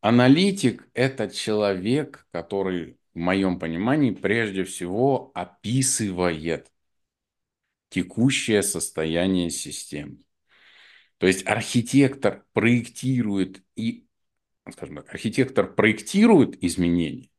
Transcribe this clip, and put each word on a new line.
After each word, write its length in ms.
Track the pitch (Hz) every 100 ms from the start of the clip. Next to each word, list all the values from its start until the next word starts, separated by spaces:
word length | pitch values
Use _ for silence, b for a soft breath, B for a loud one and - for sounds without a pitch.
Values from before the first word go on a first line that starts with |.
Аналитик — 880 | 107 120 127 143 196 196 123 - -
это 340 | - 131 - 104
человек, 1000 | - - 107 104 95 95 135 143 - _
который, 680 | - - 98 95 90 80 - _
в 60 | -
моём 400 | 85 98 95 90
понимании, 540 | 82 82 110 147 135
прежде 500 | 95 - 113 110 95
всего 680 | 92 - 90 98 135 131 -
описывает 1400 | - 90 _ 104 123 127 - 107 90 90 82 80 78 - _ _ _ _ _ _ _ _ _ _ _ _
текущее 720 | - 85 - 127 135 - 104
состояние 880 | 95 87 - - 80 82 92 92 85
системы. 680 | - - - - - 147 139 _ _ _ b b b b b b _
То 100 | 92
есть 180 | 95 -
архитектор 1000 | 107 - 123 113 135 135 135 104 - _
проектирует 1080 | - 110 120 110 - 127 131 107 98 92 95 _ -
и, 300 | 113 - _ _ _ _ _ _ -
скажем 240 | - - 76
так, 140 | -
архитектор 640 | - 113 110 127 - 95
проектирует 920 | - 107 107 - 196 233 196 120 -
изменения 640 | 87 82 87 87 80 - -